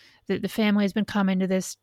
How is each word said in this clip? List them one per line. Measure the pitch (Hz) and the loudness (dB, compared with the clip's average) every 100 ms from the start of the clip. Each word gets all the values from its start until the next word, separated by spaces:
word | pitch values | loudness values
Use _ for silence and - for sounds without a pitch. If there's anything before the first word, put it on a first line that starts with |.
| - _ - | -20 _ -6
the, | 190 | -4
the | 190 | -4
family | - 208 208 | 0 2 2
has | 202 | 2
been | 214 | 0
coming | 202 208 190 185 | -2 0 2 2
to | 185 | 0
this, | 190 - - | 0 -2 -6